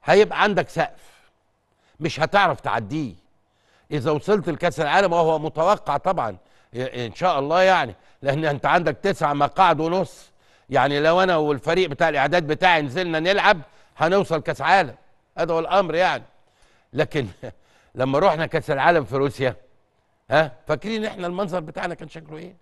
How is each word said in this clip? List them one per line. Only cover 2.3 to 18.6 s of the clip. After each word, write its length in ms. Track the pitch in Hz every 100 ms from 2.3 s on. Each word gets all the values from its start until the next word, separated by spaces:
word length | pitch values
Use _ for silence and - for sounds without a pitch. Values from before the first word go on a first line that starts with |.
| 202 190 135
تعديه. 540 | - 110 104 151 139 - _ _ _ _ _ _ _
اذا 200 | 151 120
وصلت 380 | 151 165 208 175
لكاس 300 | 156 175 -
العالم 340 | 151 165 196
وهو 260 | 170 160 160
متوقع 580 | 151 147 170 202 - 143
طبعًا 400 | - 175 117 95 _ _ _
ي-، 340 | 117 127 123 120
ان 80 | -
شاء 240 | 180 151
الله 220 | 139 170
يعني، 340 | 185 180 135 98 _ _
لان 240 | 135 139 156
انت 200 | 143 143
عندك 320 | 170 165 139
تسع 360 | 196 - 151
مقاعد 460 | 143 143 - 185 156
ونص، 520 | 160 180 180 - - _ _ _ _
يعني 300 | 131 135 143
لو 240 | 156 175
انا 120 | 190 165
والفريق 540 | 151 139 - 170 185
بتاع 200 | 143 165
الاعداد 380 | 147 143 170 147
بتاعي 340 | 151 180 165
نزلنا 380 | 147 131 180 160
نلعب 420 | 165 202 180 202 135 _ _ -
هنوصل 440 | 156 196 175 160
كاس 200 | 151 151
عالم، 340 | 147 190 151 - _ _ _ -
هذا 160 | 165
هو 60 | 165
الامر 360 | 165 185 180 156
يعني. 280 | 180 139 - _ _ _ _ _ _
لكن 340 | 127 151 156 113 87
<laughs> 80 | 123 - _ _ _ -
لما 240 | 131 135
رحنا 260 | 190 156 156
كاس 260 | 160